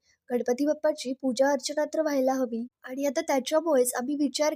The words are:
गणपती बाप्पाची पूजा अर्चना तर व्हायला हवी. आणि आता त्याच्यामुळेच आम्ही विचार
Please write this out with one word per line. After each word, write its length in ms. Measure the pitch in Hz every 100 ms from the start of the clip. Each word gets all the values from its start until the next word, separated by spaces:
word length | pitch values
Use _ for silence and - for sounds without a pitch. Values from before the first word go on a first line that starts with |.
| _ _ -
गणपती 360 | 247 233 247 294
बाप्पाची 460 | 302 302 302 247 262
पूजा 280 | 269 240 277
अर्चना 340 | 277 - 294
तर 180 | 302 320
व्हायला 300 | 302 277 262
हवी. 300 | 262 240 226 247 _
आणि 240 | 254 262 285
आता 140 | 269 330
त्याच्यामुळेच 680 | 269 269 311 330 269 247
आम्ही 220 | - 247 285
विचार 380 | 285 - 302